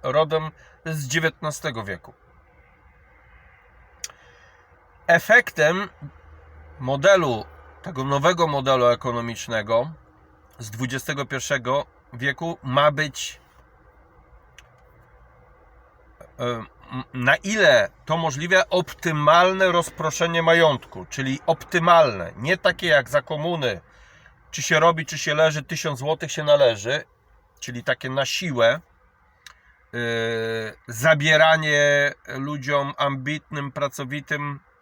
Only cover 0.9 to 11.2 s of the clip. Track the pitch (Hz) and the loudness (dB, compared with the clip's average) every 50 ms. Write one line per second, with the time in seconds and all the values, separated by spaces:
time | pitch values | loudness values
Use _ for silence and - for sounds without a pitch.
0.9 | 160 151 143 127 135 165 160 160 - _ - 151 143 - - 156 117 113 107 98 | -8 -6 -6 -2 -2 0 0 0 -4 _ -8 -8 -8 -6 -8 -8 -8 -8 -8 -8
1.9 | 95 82 - - - _ _ _ _ _ _ _ _ _ _ _ _ _ _ _ | -10 -12 -12 -20 -20 _ _ _ _ _ _ _ _ _ _ _ _ _ _ _
2.9 | _ _ _ _ _ _ _ _ _ - _ - _ _ _ _ _ _ _ _ | _ _ _ _ _ _ _ _ _ -20 _ -20 _ _ _ _ _ _ _ _
3.9 | _ _ - - - _ _ - - _ _ - _ _ _ _ _ _ _ _ | _ _ -18 -18 -18 _ _ -20 -20 _ _ -20 _ _ _ _ _ _ _ _
4.9 | _ _ _ - 170 170 - - 214 247 240 - - - 151 151 175 185 208 - | _ _ _ 2 2 2 4 6 4 4 4 2 -2 0 2 2 2 0 -4 -8
5.9 | - _ - 147 - - _ - - - - - - - - - - - 131 127 | -12 _ -18 -18 -18 -20 _ -20 -20 -20 -20 -20 -20 -20 -20 -20 -18 -10 -4 -4
6.9 | 139 139 139 190 202 190 170 139 120 107 - - - - - - - - - 185 | -4 2 6 6 6 6 4 0 -2 -4 -6 -10 -18 -20 -20 -20 -20 -16 -14 -12
7.9 | 175 127 135 139 139 139 139 170 185 170 170 160 147 139 131 135 135 127 123 120 | -8 -6 -4 -2 -2 2 2 2 2 2 0 0 0 -2 0 2 2 4 4 4
8.9 | 120 117 - 127 120 120 117 117 113 - - - 117 110 104 107 113 113 127 156 | 2 2 -2 -6 -4 -4 -6 -6 -8 -10 -10 -6 -6 -6 -2 0 0 0 0 -2
9.9 | 160 - - _ _ _ _ _ _ _ _ _ _ - 120 107 104 110 131 123 | -8 -16 -20 _ _ _ _ _ _ _ _ _ _ -16 -16 -14 -8 -8 -6 -6
10.9 | 131 135 - - 151 139 | -6 -8 -6 -6 -6 -6